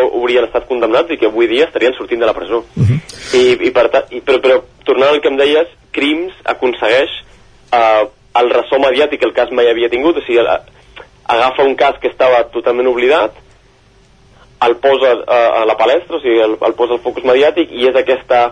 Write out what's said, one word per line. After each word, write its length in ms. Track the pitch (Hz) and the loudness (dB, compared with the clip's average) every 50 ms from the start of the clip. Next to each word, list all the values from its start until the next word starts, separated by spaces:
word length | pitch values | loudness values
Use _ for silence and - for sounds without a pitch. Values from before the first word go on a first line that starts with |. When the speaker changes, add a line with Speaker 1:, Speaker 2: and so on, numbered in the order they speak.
Speaker 1:
haurien 480 | 127 - - 120 120 120 123 120 117 113 | 2 0 0 -2 -2 0 0 0 0 0
estat 160 | - 120 117 | -4 -6 -6
condemnats 460 | - 131 123 117 110 113 135 170 170 156 | -4 -4 -2 -2 0 0 0 0 -2 -2
i 40 | - | -2
que 80 | 117 107 | -2 -2
avui 180 | 104 113 120 | 0 0 0
dia 220 | 110 113 135 160 165 | 0 2 0 0 0
estarien 260 | - - 110 127 127 | 0 -2 -2 -2 -2
sortint 240 | - 101 95 123 117 | -4 -6 -6 -4 -2
de 80 | 117 | -2
la 80 | 110 101 | -2 -2
presó. 300 | 92 85 92 113 117 110 - - | -4 -6 -6 -6 -6 -6 -8 -4
Speaker 2:
Mhm. 240 | - 117 101 127 160 - - - - - - - 123 | -2 0 0 0 -2 -4 -10 -20 -18 -10 -2 0 2
Speaker 1:
I, 40 | 127 123 123 117 - - | 4 2 2 2 -2 0
i 20 | |
per 160 | - 127 117 117 | 2 2 2 2
ta-, 140 | - 135 - - | 0 -2 -2 -4
i, 100 | - 123 | -12 -8
però, 200 | - - 127 120 | -2 0 0 2
però, 140 | 117 127 131 127 - - _ _ - | 2 2 2 2 0 -6 _ _ -4
tornant 280 | - 127 120 131 143 151 | -2 0 2 2 2 2
al 60 | 147 | 0
que 80 | - 156 | 0 -2
em 80 | 135 135 | 0 0
deies, 320 | 143 147 147 156 170 170 - _ _ _ - | 0 2 2 0 0 -2 -8 _ _ _ -6
Crims 400 | - 135 147 151 160 180 185 - - | -4 -2 -2 -2 -4 -6 -10 -12 -10
aconsegueix, 720 | - - 117 - 131 127 117 - 120 107 117 131 156 165 - - - - - - - - _ _ _ - | -8 -8 -6 -2 -4 -4 -4 -2 0 0 2 2 0 -2 -6 -16 -18 -20 -20 -20 -20 -20 _ _ _ -2
eh, 300 | 120 120 113 113 110 107 107 107 - _ _ _ _ 120 | 0 2 2 4 2 2 0 -2 -6 _ _ _ _ 0
el 100 | 123 120 | 0 2
ressò 300 | - 120 120 - 143 135 | 0 -2 0 0 0 0
mediàtic 380 | 139 135 123 135 151 147 143 120 | 2 2 2 2 0 0 0 -2
que 60 | 123 117 | -2 -2
el 80 | - | 0
cas 160 | 127 120 120 | -2 -2 0
mai 160 | 127 123 120 117 | 0 2 2 2
havia 180 | 113 117 120 120 | 2 2 0 -2
tingut, 260 | 120 120 139 170 170 143 | -2 0 0 0 0 0
o 60 | - | -2
sigui, 140 | - 117 117 | 0 0 2
el, 80 | 113 - 90 - - - - - - - - - - _ _ _ _ - | 2 2 -2 -4 -6 -14 -20 -20 -20 -20 -20 -20 -20 _ _ _ _ -4
agafa 360 | 117 113 123 131 131 - 139 | 0 0 0 0 0 0 0
un 120 | 139 131 | 0 2
cas 240 | - 147 139 135 - | 2 0 0 0 -2
que 100 | - 123 | -6 -6
estava 320 | - - 131 127 127 120 117 - | -2 0 2 2 4 2 0 -2
totalment 380 | - 117 113 127 120 123 127 127 | -6 -4 -2 -2 -2 0 0 0
oblidat, 480 | 123 120 120 127 151 170 202 - - - - _ _ _ _ _ _ _ _ _ _ _ _ _ _ _ _ _ _ _ - _ _ _ | 0 0 0 0 2 0 0 -4 -6 -14 -20 _ _ _ _ _ _ _ _ _ _ _ _ _ _ _ _ _ _ _ -20 _ _ _
el 140 | 123 120 120 | 0 0 0
posa, 360 | 120 - 139 135 127 131 131 120 | 0 2 0 2 2 2 2 0
eh, 340 | 104 - - 123 120 117 113 - 113 | 0 -2 0 0 2 2 2 2 0
a 20 | 113 | 0
la 120 | 110 107 - | 0 0 0
palestra, 380 | 113 117 139 175 - - 170 - | 2 2 2 0 -2 -4 -10 -4
o 20 | |
sigui, 200 | - 127 117 113 | -2 0 2 2
el, 140 | 110 110 110 - | 2 0 0 -2
el 160 | - 113 113 | -2 -4 0
posa 220 | - 120 117 120 120 | -2 -2 -2 -2 -4
al 40 | - | -4
focus 200 | 127 113 123 120 | -8 -8 -4 0
mediàtic, 460 | 127 123 135 143 156 - 180 160 - | 0 2 4 2 2 0 -2 -4 -4
i 160 | - 117 123 131 | -4 -2 -2 0
és 80 | 127 | 2
aquesta 460 | 131 127 - 135 127 - - 127 120 120 120 | 0 0 0 -2 -4 -2 -2 0 0 0 0